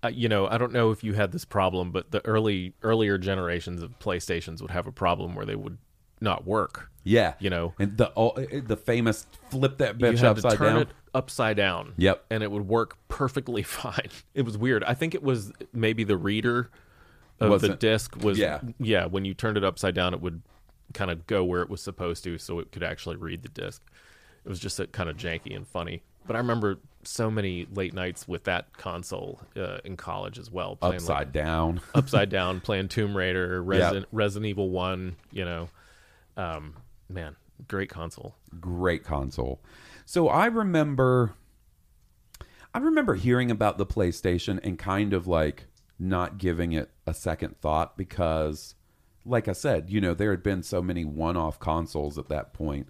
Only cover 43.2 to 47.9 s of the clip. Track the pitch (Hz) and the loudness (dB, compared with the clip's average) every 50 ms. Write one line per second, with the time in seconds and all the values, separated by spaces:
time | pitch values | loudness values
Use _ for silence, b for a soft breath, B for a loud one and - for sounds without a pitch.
43.2 | 87 123 123 123 127 120 117 104 110 104 92 - 101 - - - 98 90 85 - | 4 4 4 4 4 2 2 4 2 2 2 2 -2 -2 2 2 2 2 2 2
44.2 | - 95 87 87 - - 98 92 - 98 92 87 - 101 95 98 107 101 98 92 | 0 2 2 2 0 -2 -4 -2 -2 -4 -6 -4 -2 -2 0 2 2 2 2 0
45.2 | 85 92 87 80 78 76 73 - - - _ _ _ _ _ _ 90 92 95 90 | 2 2 2 2 2 2 0 -4 -12 -20 _ _ _ _ _ _ -2 0 0 0
46.2 | 90 - - 101 92 92 85 82 87 85 82 80 - - _ _ _ - 80 - | 0 -2 -4 -2 0 0 0 2 0 0 0 -2 -4 -4 _ _ _ -8 -6 -4
47.2 | - 90 80 - - 73 - _ - 78 78 78 82 - | -2 -4 -2 -2 -4 -8 -8 _ -2 0 2 2 0 -2